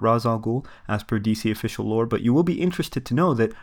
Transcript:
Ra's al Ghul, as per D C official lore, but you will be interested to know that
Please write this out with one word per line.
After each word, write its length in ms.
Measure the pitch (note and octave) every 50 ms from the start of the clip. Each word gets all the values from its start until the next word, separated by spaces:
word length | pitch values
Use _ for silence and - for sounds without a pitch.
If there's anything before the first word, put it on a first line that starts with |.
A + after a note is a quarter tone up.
Ra's 240 | A2 A2+ A#2 A#2 A2
al 140 | A#2+ A2+ A2
Ghul, 260 | G#2+ A2+ A#2 C3 C#3 - - - -
as 160 | - G#2+ G#2 -
per 160 | - A#2+ A2
D 140 | G2+ A2 A2
C 180 | - - A2
official 340 | G#2+ - - A2+ - - G#2+
lore, 200 | G#2+ G#2+ A2+ A2+
but 160 | A2+ A2+ -
you 120 | - A#2+ A#2+
will 100 | D3 F3
be 180 | E3+ F3 -
interested 440 | E3+ F3+ F3 - - - - C3 A#2+
to 80 | - B2
know 200 | C3 F3 F#3 D3
that 200 | A2+ A2+ G#2+ - -